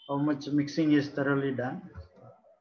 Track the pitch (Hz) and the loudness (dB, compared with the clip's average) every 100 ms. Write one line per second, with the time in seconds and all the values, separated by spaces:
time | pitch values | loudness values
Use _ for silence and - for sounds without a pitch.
0 | - 139 147 139 135 147 143 - 156 147 | -6 0 0 0 0 0 0 0 4 4
1 | 135 - 143 139 139 123 123 180 - - | 2 -2 0 0 0 -2 -4 -8 -12 -18
2 | - - - - _ _ | -20 -20 -20 -20 _ _